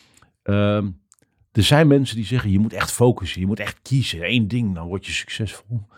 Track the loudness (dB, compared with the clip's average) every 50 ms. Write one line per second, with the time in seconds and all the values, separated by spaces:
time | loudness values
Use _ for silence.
0 | _ _ _ _ _ _ _ _ _ 0 0 2 2 2 2 0 -2 -4 -6 -10
1 | _ _ _ _ _ _ _ _ _ _ 0 2 4 4 6 6 6 6 6 4
2 | 4 0 -4 -6 -4 -2 -2 -2 0 2 2 2 2 0 -2 -6 -6 -4 0 2
3 | 4 4 4 2 -2 -8 -6 -4 -2 -2 -2 -4 -6 -8 -10 _ -8 -2 -2 -2
4 | 0 -2 -4 -6 -4 -2 0 0 0 0 -2 -2 -2 -2 -4 -6 -6 -8 -8 -8
5 | -8 -8 -8 -8 -8 -8 -8 -8 -8 -8 -8 -12 -12 -8 -8 -8 -8 -10 _